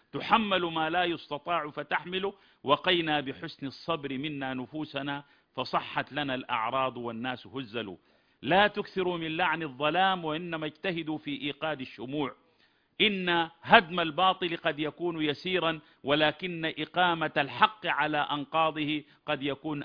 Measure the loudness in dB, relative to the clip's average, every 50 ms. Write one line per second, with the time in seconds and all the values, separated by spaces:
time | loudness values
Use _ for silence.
0 | _ _ -8 -8 2 4 4 4 4 2 2 0 0 0 0 0 0 0 2 2
1 | 0 0 -2 -4 -6 -8 -8 -8 -4 -2 -2 -2 -2 -4 -6 -8 -6 -2 -2 -2
2 | -2 -2 -4 -4 -4 -4 -6 -8 _ _ _ _ 2 4 4 4 4 2 2 2
3 | 2 2 0 0 0 -2 -6 -8 -10 -12 -10 -10 -10 -10 -10 -8 -4 -2 -2 -2
4 | -2 -6 -6 -4 -4 -6 -6 -6 -6 -6 -4 -6 -8 -8 -8 -8 -8 -6 -6 -6
5 | -4 -4 -6 -6 -8 -12 _ _ _ _ _ -4 -4 0 0 -2 -2 0 -2 -4
6 | -4 -2 -4 -4 -2 -2 -2 -4 -2 -2 -2 -2 0 0 0 0 0 0 -2 -4
7 | -6 -6 -6 -4 -4 -6 -6 -6 -10 -10 -10 -10 -10 -6 -6 -6 -6 -6 -8 -12
8 | _ _ _ _ _ _ _ _ 0 4 4 6 6 4 2 -2 -6 -4 -4 -2
9 | -2 -2 -2 -2 -4 -4 -2 0 0 0 0 -2 -2 -6 -4 0 0 2 4 4
10 | 4 4 2 0 -2 -2 -4 -4 -4 -4 -4 -4 -4 -6 -6 -4 -4 -4 -2 -2
11 | -2 -4 -4 -6 -4 -6 -6 -4 -4 -6 -6 -4 -4 -4 -4 -4 -6 -10 -10 -10
12 | -8 -6 -2 -2 -2 -2 -4 -8 _ _ _ _ _ _ _ _ _ _ _ 2
13 | 2 2 2 2 0 2 2 2 2 0 -4 _ 4 8 8 8 8 6 2 0
14 | 0 0 0 2 2 2 2 2 -2 -4 -4 -2 -2 -2 0 0 -2 -4 -4 -4
15 | -4 -4 -2 0 0 0 0 -2 -2 -2 0 2 2 0 0 -2 -8 -16 _ _
16 | 0 2 4 6 6 4 4 0 -4 -6 -6 -4 -4 -4 -4 -4 -6 -4 2 2
17 | 4 4 4 2 0 0 2 0 0 0 4 4 4 4 4 -2 -4 -2 0 0
18 | 0 2 2 0 0 0 -2 -6 -6 -2 0 2 2 2 0 0 -2 -2 -2 -4
19 | -6 -10 -18 _ _ -6 -4 -4 -2 -4 -6 -4 -6 -6 -6 -6 -2